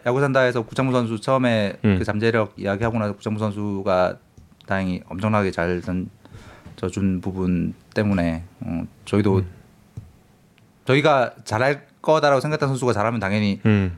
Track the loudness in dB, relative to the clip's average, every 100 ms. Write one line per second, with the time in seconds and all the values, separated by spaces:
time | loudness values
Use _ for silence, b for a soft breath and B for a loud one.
0 | -2 0 2 4 4 2 -4 -2 0 0
1 | 0 -4 0 0 2 2 0 0 0 2
2 | 0 0 0 2 0 -4 -4 -2 -2 -2
3 | -4 -6 -6 -4 -4 -4 -6 -4 0 2
4 | 2 -2 _ -20 -20 _ -6 -2 -2 -4
5 | -8 -4 0 0 0 -2 -2 -2 -4 -6
6 | -6 -12 -20 -20 -20 -20 -20 -8 -6 -2
7 | -2 -2 -4 -4 -2 0 -2 -6 -8 -2
8 | 0 0 0 -4 -10 -14 -8 -8 -8 -14
9 | -2 0 2 0 -2 -10 -20 _ _ -20
10 | -20 -20 _ _ _ _ _ _ 2 4
11 | 6 4 2 -4 -6 0 0 -2 -6 _
12 | 0 4 4 2 2 -2 -2 0 0 2
13 | 0 0 -2 0 0 0 2 2 2